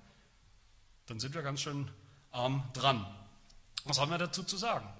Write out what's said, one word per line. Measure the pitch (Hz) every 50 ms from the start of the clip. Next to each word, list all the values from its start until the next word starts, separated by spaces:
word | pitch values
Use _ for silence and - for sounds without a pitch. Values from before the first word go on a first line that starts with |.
| - - - - - - - - - - - - - - - - - - - - _
dann | - 117 107
sind | 117 135 151
wir | 170 143
ganz | 139 143 139
schön | - 151 143 143 135 139 - - - - - - - -
arm | - 123 123 127 135 135 127 - -
dran. | 127 123 139 127 110 95 95 101 98 - - - - - - - - - - - - -
Was | 147 139 131
haben | 143 151
wir | 170
dazu | 165 175 170 - 190
zu | 180 - 196
sagen? | 180 214 233 202 131 107 101 -